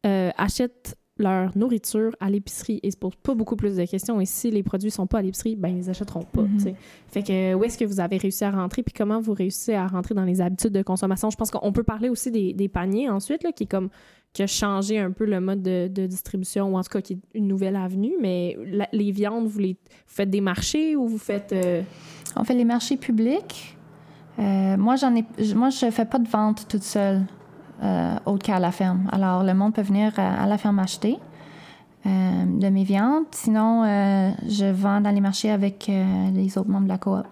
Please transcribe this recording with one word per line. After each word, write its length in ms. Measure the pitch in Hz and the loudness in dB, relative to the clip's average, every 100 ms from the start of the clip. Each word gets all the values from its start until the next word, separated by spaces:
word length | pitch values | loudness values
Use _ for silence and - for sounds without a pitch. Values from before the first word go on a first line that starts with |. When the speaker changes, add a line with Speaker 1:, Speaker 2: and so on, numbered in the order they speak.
| 208 | 2
Speaker 1:
euh, 240 | 196 180 - | 2 0 0
achètent 580 | 202 - 247 _ - - _ - | -2 0 -4 _ -16 -16 _ -2
leur 360 | 202 185 185 196 | 2 2 0 0
nourriture 560 | 247 226 - 214 220 226 | 0 0 -2 0 -2 -2
à 100 | 196 | -2
l'épicerie 480 | 202 196 - - 214 | -2 -4 -10 -6 -4
et 80 | 202 | -4
se 40 | 190 | -4
posent 200 | 185 - | -8 -6
pas 180 | - | -4
beaucoup 220 | 240 214 214 | -2 -2 -2
plus 180 | 208 185 | -2 -2
de 80 | 180 | -2
questions. 340 | 190 - 220 | -4 -2 -2
Et 60 | 190 | -2
si 240 | - 240 | -2 0
les 100 | 214 | 0
produits 280 | 185 190 214 | -2 -2 -4
sont 160 | 214 185 | -2 -2
pas 100 | 226 | 0
à 40 | |
l'épicerie, 340 | 190 190 226 220 | -2 -4 -6 -2
ben, 120 | 175 | -2
ils 60 | 180 | -2
les 140 | 180 | -4
achèteront 320 | 185 208 170 | -6 -6 -8
pas, 200 | 165 - | -4 0
Speaker 2:
Mhm. 140 | 208 202 | 2 2
Speaker 1:
tu 40 | |
sais. 100 | 196 190 - - - | 0 -4 -16 -20 -8
Fait 140 | 202 | -6
que, 300 | 202 190 185 | -2 0 2
où 100 | 185 | 2
est-ce 120 | 233 226 | 0 0
que 80 | |
vous 140 | 214 196 | -2 0
avez 200 | 170 190 | 0 0
réussi 260 | 196 - | -2 -2
à 60 | 202 | -2
rentrer, 300 | 196 185 - | 0 -2 -4
puis 80 | 240 - | -6 -2
comment 240 | 208 220 | 0 0
vous 120 | 220 | 0
réussissez 420 | 202 190 - - | 0 -2 -2 -2
à 120 | 214 185 | 0 0
rentrer 260 | 185 180 | -2 -2
dans 100 | 208 | 0
les 160 | 185 185 | 2 2
habitudes 320 | 180 185 226 | 2 0 0
de 100 | 196 | 0
consommation ? 460 | 190 185 190 190 214 | 0 0 0 0 -2
Je 60 | - | -2
pense 140 | 220 | -4
qu'on 220 | - 208 | -2 0
peut 100 | 202 | 0
parler 260 | 226 214 247 | 0 0 -2
aussi 220 | 233 254 | -2 -2
des, 220 | 226 190 | 0 0
des 160 | 190 196 | 0 -2
paniers 400 | 185 185 208 269 | 0 0 0 0
ensuite, 320 | 196 - 311 | -2 -2 -2
là, 80 | 349 | -2
qui 140 | - | -4
est 20 | 202 | -4
comme, 220 | 196 190 - - _ _ | -2 -4 -10 -20 _ _
qui 120 | - | -4
a 20 | 196 | -2
changé 540 | - 208 196 196 214 | 0 0 0 0 0
un 100 | 190 | -2
peu 140 | 185 | -2
le 160 | 214 190 | 0 0
mode 200 | 190 196 | 0 -2
de, 260 | 185 180 180 | 0 0 -2
de 180 | 190 190 | -2 -4
distribution, 680 | 185 - 196 185 202 196 | -4 -6 -6 -4 -2 0
ou 40 | 185 | -2
en 40 | |
tout 60 | 185 | -2
cas 100 | 202 | -6
qui 140 | - | -6
est 40 | 185 _ | -10 _
une 140 | 220 202 | -4 0
nouvelle 260 | 190 190 | 0 0
avenue, 380 | 196 185 190 220 370 | -2 -2 -2 -2 -2
mais 360 | 202 180 175 - 120 | -2 -2 -2 -6 -4
la, 200 | 202 - | -4 -2
les 180 | 226 202 | 0 0
viandes, 380 | 196 208 233 226 | 0 -2 0 -2
vous 100 | 208 | -2
les, 140 | 190 | -4
vous 420 | 185 _ - _ | -4 _ -20 _
faites 160 | - 196 | -4 0
des 100 | 196 | 0
marchés 540 | 196 180 - 302 320 | 0 -2 -2 0 2
ou 140 | 302 233 | 0 0
vous 100 | 214 | -2
faites, 340 | - 202 202 | -4 -6 -2
euh 300 | 190 180 175 190 - - - - - | 0 0 0 -4 -12 -20 -14 -8 -4
Speaker 2:
On 80 | |
fait 100 | 226 | 0
les 100 | 247 | 4
marchés 320 | 233 240 - 269 | 4 2 0 -2
publics. 800 | - 220 226 330 - - - - - - - - - - | 0 2 2 0 -2 -14 -16 -20 -20 -20 -20 -20 -12 -2
Euh, 380 | 208 190 190 190 | 2 2 4 4
moi, 180 | 214 | 4
j'en 220 | 262 262 233 | 4 4 2
ai, 80 | 226 - | 0 -2
j-, 200 | 214 208 | 0 2
moi, 140 | 262 | 2
je 200 | 269 247 | 2 0
fais 140 | 226 | 2
pas 160 | 226 262 | 0 0
de 80 | 233 | 2
vente 400 | 214 214 214 - | 2 2 0 -2
toute 160 | 208 | -4
seule, 380 | 190 208 196 196 190 - - - - - | -2 0 2 2 0 -6 -20 -20 -20 -6
euh, 320 | 202 180 - - - | -2 0 0 -2 -2
autre 180 | 196 - | -2 0
qu'à 120 | 190 | 0
la 100 | 175 | 0
ferme. 380 | 185 190 185 190 | 0 0 2 0
Alors, 320 | 190 190 185 | 0 2 2
le 100 | 190 | 2
monde 180 | 185 208 | 4 2
peut 80 | 220 | 2
venir 300 | 196 196 214 208 | 2 2 2 2
à, 240 | 190 185 | 0 2
à 40 | 196 | 0
la 120 | 208 | 2
ferme 200 | 208 202 | 2 2
acheter, 380 | 190 - 208 302 - - - - - - - _ 196 | 0 0 -2 -2 -6 -20 -20 -20 -20 -20 -20 _ 0
euh, 380 | 190 185 180 | 2 2 2
de 240 | 185 180 196 | 2 2 2
mes 160 | 190 | 2
viandes. 400 | 196 196 226 302 311 | 2 2 4 2 0
Sinon, 500 | - - 220 220 226 | -2 2 4 4 4
euh, 460 | 220 202 196 196 190 - - | 4 4 4 4 2 0 -2
je 220 | 202 196 | 2 2
vends 300 | 190 202 202 | 2 2 4
dans 100 | 208 | 4
les 100 | 202 | 4
marchés 300 | 196 196 214 | 2 2 0
avec, 380 | 208 196 196 - | 2 0 -2 -2
euh, 420 | 196 185 190 190 | 0 2 2 2
les 240 | 190 190 190 | 2 2 0
autres 120 | 190 | 0
membres 140 | 196 | 2
de 40 | 196 | 2
la 100 | 185 | 0
coop. 260 | 196 196 196 | 0 -2 -4